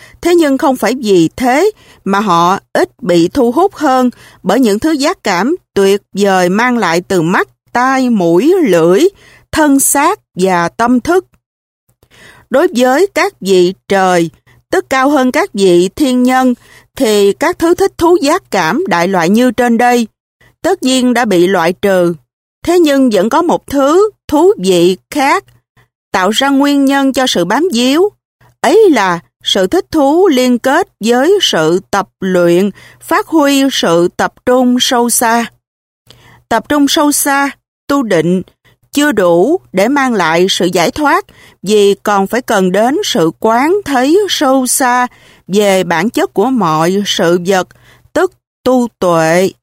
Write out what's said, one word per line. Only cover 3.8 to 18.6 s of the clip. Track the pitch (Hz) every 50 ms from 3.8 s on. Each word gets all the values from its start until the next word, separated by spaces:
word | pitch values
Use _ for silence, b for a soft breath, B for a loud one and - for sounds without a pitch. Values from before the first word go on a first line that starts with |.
| 302 285 262 254 254 247 B B B B B B B
bởi | 180 202 262
những | 262 208 196 226
thứ | - 311
giác | 330 262 277 320 392 - -
cảm | 220 185 170 202 277 359 - - _ _
tuyệt | 196 196 196 202 202 - _ -
vời | 185 202 196 190 185 185 180
mang | 185 214 240 254 240
lại | 233 202 170 165 175
từ | 180 - 196 180
mắt, | 156 170 196 - 427 - _ _ _ _
tai, | - 240 254 262 269 262 254 247
mũi, | 233 196 175 170 170 180 240 320 392 381 311
lưỡi, | 208 170 165 160 170 185 240 320 403 b b b b b b b b
thân | - 320 302 294 277 277
xác | - - - 277 294 339 415 - _ _ _
và | 175 185 190 180 170 170 165
tâm | - - 233 240 254 240
thức. | - 302 349 381 - _ _ _ _ _ _ _ _ _ _ _ _ _ _ _ b b b b b b b b b b
Đối | 226 269 349 370 285
với | 233 254 254 269 302 392 392 -
các | 302 349 403 - _
vị | 185 190 190 185 175 180 190 - _
trời, | - 196 190 190 185 180 170 170 160 b b b b b b b _
tức | - 370 370 _
cao | 269 262 262 285
hơn | 302 269 254 254
các | 247 294 403 - -
vị | 202 196 185 175 175 180 196 -
thiên | - 302 262 247 247 247
nhân, | 254 254 254 262 254 240 b b b b b b b _
thì | - 269 220 214 208 403 202 196
các | - 277 330 359 -
thứ | 330 339 349
thích | - 392 392 -
thú | - 330 330 359 -
giác | 277 277 330 359 - _
cảm | - 190